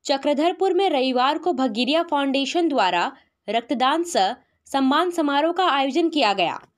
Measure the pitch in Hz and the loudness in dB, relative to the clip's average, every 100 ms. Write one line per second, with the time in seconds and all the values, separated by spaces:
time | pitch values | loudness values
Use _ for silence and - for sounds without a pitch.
0 | - 277 - 247 330 359 381 359 392 285 | -4 -2 0 0 0 0 0 2 0 0
1 | 262 247 262 320 359 262 262 214 247 311 | 0 0 0 0 -2 0 -2 0 0 0
2 | 339 285 277 269 269 339 339 262 190 175 | 0 -2 0 -2 -2 0 0 0 0 0
3 | 220 - _ _ - 220 233 240 254 320 | -2 -6 _ _ -6 -4 -2 0 0 0
4 | 339 233 190 254 _ _ - 269 262 294 | -2 0 0 -2 _ _ -6 0 2 2
5 | 359 339 294 277 311 349 359 277 277 262 | 0 0 0 2 0 2 0 2 0 0
6 | 330 311 220 196 165 123 - | 0 2 0 0 -2 -4 -14